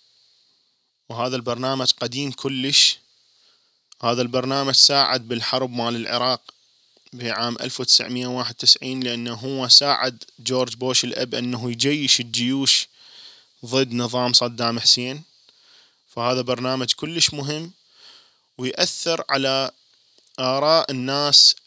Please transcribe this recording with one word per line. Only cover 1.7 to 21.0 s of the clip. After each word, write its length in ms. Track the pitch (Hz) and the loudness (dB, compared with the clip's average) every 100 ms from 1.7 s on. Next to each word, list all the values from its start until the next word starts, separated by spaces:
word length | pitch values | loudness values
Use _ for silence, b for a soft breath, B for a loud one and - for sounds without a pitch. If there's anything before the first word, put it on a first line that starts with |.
| 135 123 | 0 0
قديم 400 | - 117 127 143 | 0 -2 -4 -6
كلش. 680 | 127 135 131 135 - - - _ _ b b b b b b _ - | -6 -6 -4 0 4 4 2 _ _ b b b b b b _ -4
هذا 200 | 120 123 | -2 0
البرنامج 520 | 120 127 131 139 139 | 0 -2 -2 -2 0
ساعد 540 | 131 - 139 139 127 117 | 6 6 6 4 0 -2
بالحرب 440 | 117 - 131 131 | -4 -2 -2 -2
مال 240 | 120 117 120 | -2 -2 -2
العراق 580 | 110 120 123 123 - _ _ _ _ _ - | -4 -2 0 -2 -8 _ _ _ _ _ -20
بعام 420 | 123 120 104 120 117 | -8 -6 -2 -4 -4
ألف 180 | 131 - | -6 -4
وتسعمية 480 | 123 - 113 123 127 | 2 2 2 -6 -4
واحد 280 | 127 120 117 | -4 -6 0
وتسعين، 480 | 127 - 131 131 | 2 2 0 -4
لأنه 300 | 123 120 120 | -4 -4 -6
هو 340 | 113 131 135 123 | -8 -6 -4 6
ساعد 560 | - 143 135 131 117 - - | 6 6 0 0 -6 -20 -10
جورج 360 | 120 127 123 113 | -2 0 -2 -2
بوش 280 | 127 127 | -2 0
الأب 320 | 127 120 123 120 | -2 -4 -4 -4
أنه 360 | 123 120 123 | -4 -4 -4
يجيش 480 | 117 135 151 135 - | -2 0 0 0 0
الجيوش 680 | 120 117 120 135 131 - - B B B B B B B 117 | 0 -2 -2 0 2 0 -2 B B B B B B B -2
ضد 280 | 135 131 | 0 0
نظام 400 | 120 120 123 123 | -2 -2 -2 2
صدام 460 | 120 120 113 117 117 | 2 0 -2 -2 0
حسين، 440 | - - 123 147 - _ _ b b b b b b 117 | 2 2 0 -10 -16 _ _ b b b b b b -4
فهذا 260 | 120 127 | 0 0
برنامج 500 | 123 120 127 131 123 | 0 -2 -2 -2 -2
كلش 420 | - 156 165 - | -4 -4 0 0
مهم، 380 | 147 139 151 170 _ _ B B B B B B - | 0 -6 -6 -8 _ _ B B B B B B -8
ويأثر 680 | 127 - 180 - 170 160 - | -6 -2 -2 -2 -2 -2 -2
على 420 | 139 135 135 135 _ _ _ _ _ _ - | 0 0 0 -4 _ _ _ _ _ _ -6
آراء 520 | 127 135 151 165 - | -2 2 4 4 4
الناس 640 | 131 | -4